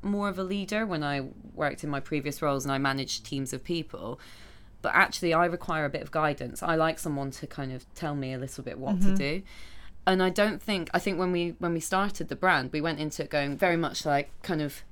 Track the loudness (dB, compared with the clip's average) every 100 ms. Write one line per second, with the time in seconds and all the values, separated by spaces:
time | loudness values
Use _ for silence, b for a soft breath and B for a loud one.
0 | 0 0 0 -2 -2 -2 -2 -2 0 -2
1 | 0 -2 -4 -10 -16 -2 -2 -2 -4 -4
2 | -2 -2 -2 -2 0 0 0 0 0 0
3 | -4 -6 -6 -6 -4 -6 -4 -4 -4 -8
4 | -8 -10 B B B B B -6 2 4
5 | 4 4 2 4 4 2 -2 -2 0 -2
6 | -4 0 2 0 -6 -6 0 4 2 2
7 | -2 -2 -4 -6 -10 -8 -6 -8 -12 -8
8 | -4 -2 -4 -4 -6 -8 -10 -6 -2 6
9 | 8 8 4 -2 -6 B B B B -2
10 | 2 6 4 6 4 2 -2 -2 0 0
11 | 0 2 2 2 0 -2 0 0 2 2
12 | 2 0 -4 0 4 4 2 -2 -2 -2
13 | -4 -4 -2 0 0 0 2 2 0 -2
14 | 0 0 0 -10 -4 -2 -2 -6 -16